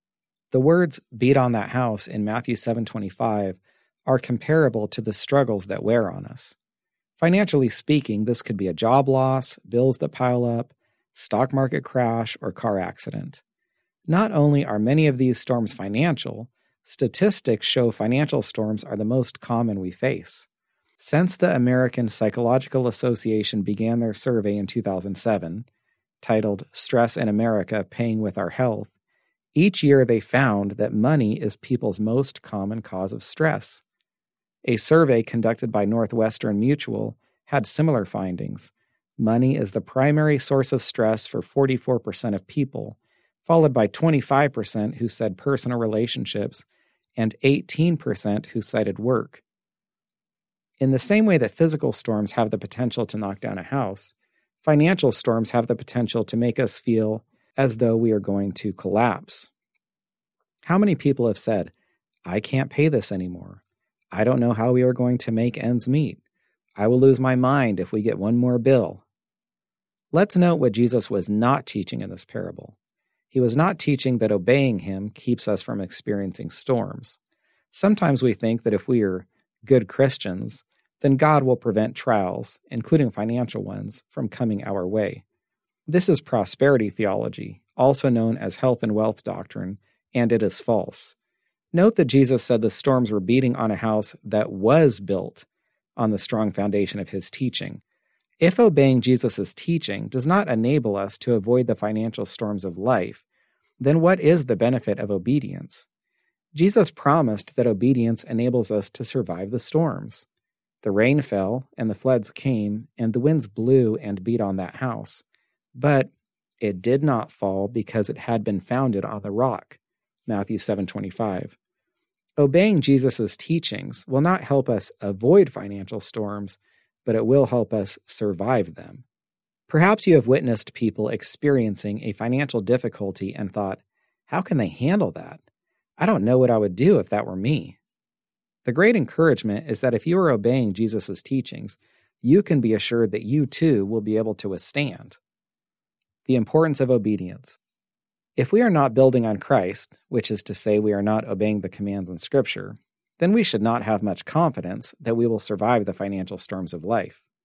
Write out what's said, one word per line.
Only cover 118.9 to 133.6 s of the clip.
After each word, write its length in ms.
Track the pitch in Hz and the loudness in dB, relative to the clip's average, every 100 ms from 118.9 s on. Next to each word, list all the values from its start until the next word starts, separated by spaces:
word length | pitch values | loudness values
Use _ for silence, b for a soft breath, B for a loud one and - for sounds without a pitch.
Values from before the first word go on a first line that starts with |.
| 98 | -2
on 180 | 104 107 | -4 -8
the 80 | 101 | -6
rock." 480 | 101 131 104 - - _ _ _ _ - | -2 0 -2 -10 -20 _ _ _ _ -6
Matthew 320 | 104 98 110 | -4 -4 -2
seven 260 | - 101 | -2 -2
twenty-five. 720 | 95 - 101 - 110 92 - _ _ _ _ _ _ _ _ - | -4 -6 -8 -4 -4 -4 -8 _ _ _ _ _ _ _ _ 2
"Obeying 440 | 143 156 208 190 | 4 6 4 4
Jesus' 560 | 139 139 131 - 107 - | 4 4 4 2 0 -2
teachings 680 | - 165 - 101 95 - - | -2 -2 -2 -8 -8 -10 -4
will 120 | 131 | 0
not 220 | 160 185 | 2 0
help 260 | - 139 - | 0 0 2
us 220 | 113 - - | 0 -2 -4
avoid 520 | 101 98 117 190 165 | -6 -2 6 6 6
financial 480 | - 101 101 92 110 | 0 -12 -12 -10 -4
storms, 580 | - 113 104 104 98 - _ _ _ _ | -4 -4 -6 -6 -10 -14 _ _ _ _
but 100 | - | -2
it 120 | 110 110 | 0 4
will 200 | 139 123 | 4 4
help 260 | 123 110 | 0 -2
us 260 | 110 98 - | -2 -4 -6
survive 680 | - - 104 87 104 127 87 | -6 -4 -2 -4 -2 -2 -2
them." 300 | - - - - _ _ _ _ _ _ | -8 -20 -20 -20 _ _ _ _ _ _
Perhaps 400 | 156 180 220 - | 4 4 4 6
you 80 | 156 | 4
have 100 | 117 | 6
witnessed 480 | 131 123 110 - | 2 2 -2 -4
people 340 | - 113 - 107 | -2 -4 -2 -4
experiencing 920 | 101 - - 147 139 110 101 104 101 | -4 -6 -2 2 2 2 -2 -6 -6
a 100 | 110 | -6
financial 480 | 101 113 127 139 120 | -6 -2 -2 -2 -2
difficulty 720 | 98 123 120 - 98 92 95 | 0 0 0 -6 -8 -6 -8
and 180 | - 101 | -8 -8
thought, 280 | 104 | -4